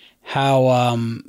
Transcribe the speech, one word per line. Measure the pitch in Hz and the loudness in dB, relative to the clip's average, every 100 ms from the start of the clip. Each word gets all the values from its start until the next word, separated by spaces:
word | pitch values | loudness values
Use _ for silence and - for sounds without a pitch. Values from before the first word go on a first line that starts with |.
| - _ | -20 _
how, | - 139 139 135 131 | -8 -2 0 2 2
um, | 123 123 117 113 117 | 2 0 -2 -4 -8